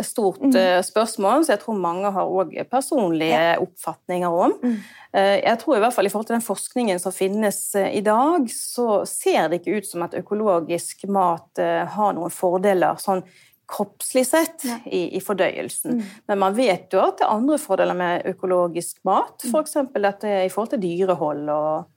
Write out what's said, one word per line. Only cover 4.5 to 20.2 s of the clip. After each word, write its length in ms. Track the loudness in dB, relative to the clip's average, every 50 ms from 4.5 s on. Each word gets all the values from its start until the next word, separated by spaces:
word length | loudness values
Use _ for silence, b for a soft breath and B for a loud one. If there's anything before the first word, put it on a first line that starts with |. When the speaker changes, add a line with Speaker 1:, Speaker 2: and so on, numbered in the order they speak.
| 2 0
Speaker 2:
Mm. 140 | B -2 -2 -2 -6 B B B B B 0
Speaker 1:
Eh, 260 | 2 4 4 4 4
jeg 160 | 2 2 0 0
tror 180 | 0 2 2
i 40 | 4
hvert 120 | 4 2 2
fall 120 | 2 0
i 20 | 0
forhold 160 | 0 -4 -4
til 100 | -2 -2 -2
den 40 |
forskningen 580 | -2 -4 -6 -6 -8 -6 -4 -2 0 0 0 -2
som 100 | -4 -6
finnes, 600 | -4 -2 -2 0 0 0 0 0 0 -2 -4 -2 -2
eh, 220 | 0 0 0 0
i 40 | 0
dag, 420 | 2 2 4 4 4 4 4 2 0
så 580 | 0 -4 -8 -10 -6 -4 -2 0 2 2 0 0 -2
ser 400 | -6 -4 0 2 2 2 2 2
det 140 | 0 -2 -2
ikke 140 | -2 -2 -2
ut 80 | -4
som 160 | -6 -6 -6
at 100 | -6 -6
økologisk 960 | -6 -8 -6 -4 -2 0 2 2 2 2 0 -2 -4 -4 -4 -8 -12 -10 -6 -2
mat, 400 | 0 2 2 2 0 -2 -6 _ -4 -2
eh, 280 | 0 0 0 0 -2
har 260 | -4 -2 0 0 0
noen 180 | 0 -2 -4 -6
fordeler 640 | -4 -2 0 0 2 2 2 2 2 4 2 2 0 -2
sånn 240 | -2 -2 -2 -2 -4 b b b b b b _ _
kroppslig 600 | -10 -6 -6 -6 -6 -8 -10 -8 -2 0 0 2
sett 380 | 2 2 2 2 0 -4 -8 -8
Speaker 2:
Nei. 160 | -8 -8 -8 -8
Speaker 1:
i, 300 | -6 -4 -4 -4 -4 -4
i 40 | -6
fordøyelsen. 720 | -4 -2 0 0 0 0 0 -4 -6 -8 -8 -8 -4 -4 -4
Speaker 2:
Mm. 80 | -4 -4 -6 -12 B _ -4
Speaker 1:
Men 100 | 0 2
man 140 | 2 2 2
vet 360 | 2 2 2 2 0 -2 -2
jo 80 | 0 2
at 180 | 2 2 2 0
det 80 | 0
er 40 | 0
andre 260 | 2 2 2 2 0
fordeler 380 | 0 0 0 0 2 2 0 0
med 280 | 0 0 0 -2 -2 -2
økologisk 720 | -4 -6 -4 -2 0 2 2 2 0 -2 -4 -8 -8 -10 _ -2
mat, 340 | 0 2 2 0 -2 -6 -10 -4
Speaker 2:
Mm. 60 | -2
Speaker 1:
for 100 | 0 0
eksempel 400 | 0 0 -2 -2 -2 -2 -2 0
dette 220 | 0 0 0 -2